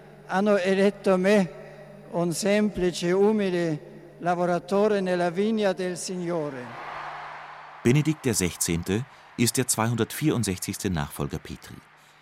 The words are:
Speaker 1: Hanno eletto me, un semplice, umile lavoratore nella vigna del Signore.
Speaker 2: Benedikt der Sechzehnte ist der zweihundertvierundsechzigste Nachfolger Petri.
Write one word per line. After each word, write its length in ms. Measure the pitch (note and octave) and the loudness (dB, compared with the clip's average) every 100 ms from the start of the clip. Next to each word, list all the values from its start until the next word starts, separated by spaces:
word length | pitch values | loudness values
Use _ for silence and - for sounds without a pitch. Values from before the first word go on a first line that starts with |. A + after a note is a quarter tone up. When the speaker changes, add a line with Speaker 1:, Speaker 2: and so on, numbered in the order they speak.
| - - - | -20 -20 -4
Speaker 1:
Hanno 280 | F#3 G#3 G3+ | 0 4 4
eletto 600 | F#3 G3 G3+ G3+ G3+ F#3 | 4 4 4 2 2 4
me, 300 | F#3+ G#3 F3 - - - - - - | 6 6 4 -4 -18 -18 -20 -20 -8
un 200 | E3+ F3 | -2 -2
semplice, 800 | D3+ G3+ G#3 G#3+ G3+ F3+ - F3 | 0 2 2 2 0 -2 0 0
umile 680 | F#3 G#3 G#3+ F#3+ F3+ E3 D3+ - - - - | 4 4 4 0 0 0 -2 -8 -20 -20 -6
lavoratore 800 | E3 F3 F3+ F3 - G3 G#3+ G3+ | -2 0 2 0 0 2 4 2
nella 300 | F#3 F3+ F3 | 0 0 0
vigna 420 | E3+ G#3+ A3 G3+ | 0 0 2 0
del 240 | F#3 F3+ F3 | 0 -4 -6
Signore. 680 | - F3+ F3 E3+ D3 C3 B2 B2 - - - - - - - - - - | -6 -6 -4 -4 -4 -8 -12 -12 -12 -12 -12 -12 -14 -16 -16 -18 -18 -2
Speaker 2:
Benedikt 420 | A#2 D3 D3+ D3+ | 2 4 2 -2
der 100 | C3 | -2
Sechzehnte 720 | G2+ F2 - - E2 F2 G#2 C3+ - - - | 0 -2 -2 -2 -2 -2 -4 -4 -16 -12 0
ist 200 | A#2+ - | 0 2
der 100 | B2 | 0
zweihundertvierundsechzigste 1200 | - A2+ A#2 G#2+ - D3+ A#2+ G2+ F2+ - - G2 | 0 0 0 -2 0 0 2 0 -4 -6 -4 -2
Nachfolger 480 | E2 C#2+ - D2 D2+ | -2 -2 -4 -4 -6
Petri. 360 | - C#2+ - - - - - _ | -10 -14 -14 -20 -20 -20 -20 _